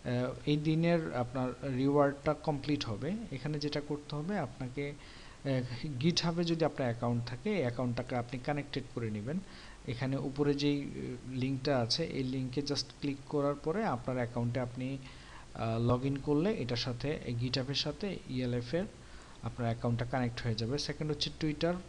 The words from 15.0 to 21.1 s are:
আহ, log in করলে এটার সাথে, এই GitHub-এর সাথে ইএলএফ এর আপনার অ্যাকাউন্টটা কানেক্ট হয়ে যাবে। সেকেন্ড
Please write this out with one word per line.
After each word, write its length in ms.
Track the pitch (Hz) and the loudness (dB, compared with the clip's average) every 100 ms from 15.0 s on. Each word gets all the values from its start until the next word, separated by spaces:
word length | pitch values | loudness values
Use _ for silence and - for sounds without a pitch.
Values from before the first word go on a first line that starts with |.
| 131 - - - - | -8 -16 -14 -14 -12
আহ, 360 | - 113 113 120 | -4 0 2 4
log 220 | 123 139 | 4 2
in 80 | 139 | 0
করলে 320 | 131 147 185 | 2 4 4
এটার 240 | 220 120 120 | 0 -2 -2
সাথে, 420 | - 120 143 156 | -2 -2 -2 -2
এই 100 | - | -2
GitHub-এর 400 | 117 127 135 127 | -2 0 0 -2
সাথে 440 | 139 156 147 202 - - | -2 -2 -2 -4 -4 -4
ইএলএফ 460 | 127 123 120 120 | -2 0 -2 0
এর 100 | 165 208 - - - - - | -2 -2 -8 -16 -16 -16 -10
আপনার 280 | 117 - 117 | -8 -2 0
অ্যাকাউন্টটা 340 | 113 123 117 | 2 0 0
কানেক্ট 380 | 120 135 123 117 | 0 0 0 0
হয়ে 120 | 120 | -2
যাবে। 240 | 110 113 139 | 0 0 0
সেকেন্ড 340 | - 147 156 | -2 -2 -2